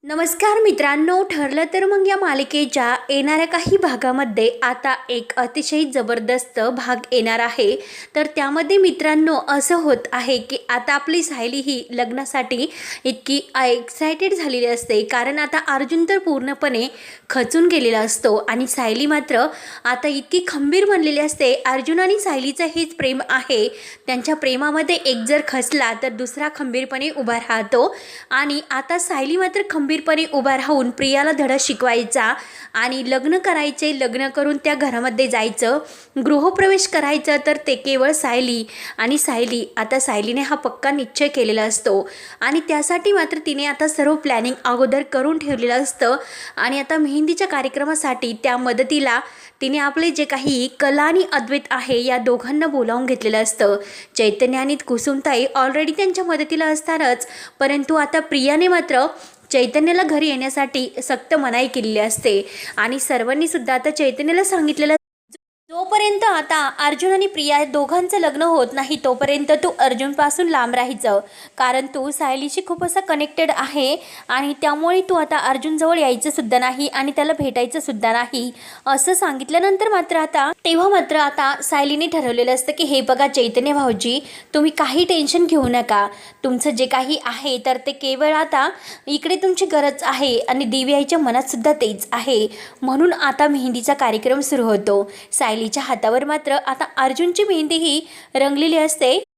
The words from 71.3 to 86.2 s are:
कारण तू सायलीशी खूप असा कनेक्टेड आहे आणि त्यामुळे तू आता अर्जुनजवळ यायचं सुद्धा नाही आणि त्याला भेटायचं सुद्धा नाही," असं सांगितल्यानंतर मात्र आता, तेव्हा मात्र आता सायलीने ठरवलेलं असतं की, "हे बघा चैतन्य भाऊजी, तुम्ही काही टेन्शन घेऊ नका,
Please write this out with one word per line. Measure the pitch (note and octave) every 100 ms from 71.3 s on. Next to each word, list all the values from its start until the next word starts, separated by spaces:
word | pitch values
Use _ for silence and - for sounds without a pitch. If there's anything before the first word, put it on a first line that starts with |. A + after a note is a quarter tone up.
| - - -
कारण | B3+ C4 C4
तू | C4+ C4+
सायलीशी | C#4+ D4 C4+ C#4+ F#4+ F#4
खूप | F4
असा | F4 G4
कनेक्टेड | F#4+ D4+ D4 D#4 D#4+ -
आहे | C4+ C#4+ C4 D4 - - -
आणि | B3+ C#4+ C#4+
त्यामुळे | D4+ D4 E4 F#4
तू | F#4
आता | F4 D4+ D4+
अर्जुनजवळ | A#3+ C4+ D#4 D#4 D#4+ E4+
यायचं | C#4 A#3+ D4+
सुद्धा | D4 A3+ B3
नाही | B3+ B3+ C#4+
आणि | C#4 C4+ C#4+
त्याला | D4
भेटायचं | D#4 C#4 A#3+ A#3+ D4+
सुद्धा | D4+ G#3+ A3+
नाही," | A#3 A#3+ C4 B3 A#3+ - - -
असं | C#4 -
सांगितल्यानंतर | F4+ F4 C4+ C#4 E4 F#4+ G4 G#4+
मात्र | G4 - E4
आता, | D#4 D#4+ C#4 E4+
तेव्हा | E4+ E4 F#4+
मात्र | G4+ F4 D#4
आता | F#4 F#4 C4+ C#4
सायलीने | C#4+ D4 C#4+ D4 E4
ठरवलेलं | E4 B3+ A#3+ B3
असतं | B3+ C4 D4+
की, |
"हे | D4+ C#4
बघा | C4 B3+ C#4
चैतन्य | C#4 A#3 A#3 C4+
भाऊजी, | C#4+ C4 G#3 A#3+ C4 C#4+ - -
तुम्ही | D4+ D4+
काही | D4+ C#4+ C#4
टेन्शन | F4 E4+ C#4+ E4+ E4+
घेऊ | D#4+ B3+
नका, | A#3+ A#3+ G#3 G3+ -